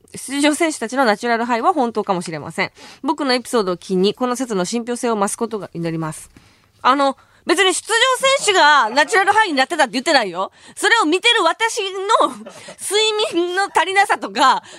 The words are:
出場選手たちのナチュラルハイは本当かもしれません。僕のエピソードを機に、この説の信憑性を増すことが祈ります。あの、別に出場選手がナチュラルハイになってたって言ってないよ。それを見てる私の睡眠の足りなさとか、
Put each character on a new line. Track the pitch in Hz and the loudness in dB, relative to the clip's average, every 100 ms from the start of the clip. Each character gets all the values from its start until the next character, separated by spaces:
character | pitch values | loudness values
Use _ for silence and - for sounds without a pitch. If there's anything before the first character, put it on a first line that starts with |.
| _ - | _ -16
出 | - 285 | -8 0
場 | 294 294 | 0 2
選 | 330 | -2
手 | - | -2
た | 220 | -4
ち | 254 | 0
の | |
ナ | 240 208 | 0 0
チ | 240 | 0
ュ | |
ラ | 226 | -2
ル | |
ハ | 240 226 | -2 0
イ | |
は | 320 | 0
本 | 311 240 | 0 0
当 | 220 196 | -2 -2
か | |
も | 175 | -4
し | 175 | -4
れ | 156 | -10
ま | 131 | -8
せ | 196 | -6
ん。 | 170 - - - | -6 -8 -20 -6
僕 | 277 311 277 | -4 -2 0
の | |
エ | 247 | -2
ピ | - | 0
ソ | 240 | -2
ー | 185 | 0
ド | |
を | 175 | -4
機 | - 185 | -2 0
に、 | 202 | 0
こ | 247 247 | 0 -4
の | 247 | -4
説 | 247 196 | -4 -4
の | |
信 | 180 240 233 | -2 -4 -6
憑 | 240 | -4
性 | 240 | -2
を | 214 | -2
増 | 202 | -2
す | - | -2
こ | 226 | -6
と | 214 | -6
が | 165 | -10
祈 | 170 165 | -8 -6
り | 165 | -6
ま | 156 | -6
す。 | - - - _ _ _ _ | -10 -18 -20 _ _ _ _
あ | 233 285 | 2 2
の、 | 277 - _ _ - | 0 -2 _ _ -2
別 | 349 | 2
に | 381 | 2
出 | - - | 0 -2
場 | 453 523 494 539 554 427 | 0 2 2 0 2 2
選 | |
手 | |
が | 359 294 285 220 | 4 6 6 4
ナ | 262 302 | 0 2
チ | 392 | 2
ュ | |
ラ | 392 | 4
ル | |
ハ | 415 | 2
イ | 427 | 2
に | 269 | 0
な | 262 | 0
っ | |
て | 330 | 0
た | |
っ | 262 | 0
て | |
言 | 247 | 0
っ | 330 | 2
て | |
な | 277 | 2
い | 202 | 0
よ。 | 170 196 - - - | -4 -6 -10 -20 -4
そ | 392 | 2
れ | 453 | 4
を | 320 | 4
見 | 370 | 2
て | 466 | 2
る | 466 | 2
私 | 330 339 453 466 381 | 2 0 -2 -4 -6
の | 381 403 480 - 208 220 - - - | -6 0 0 0 -4 -16 -20 -20 -14
睡 | - 415 440 427 571 | -4 0 0 0 -2
眠 | 339 349 | -2 -2
の | 370 | -2
足 | 403 - 359 | -2 0 0
り | |
な | 392 392 | 2 2
さ | 262 | -2
と | 349 | -4
か、 | 190 262 208 - | 2 2 2 -4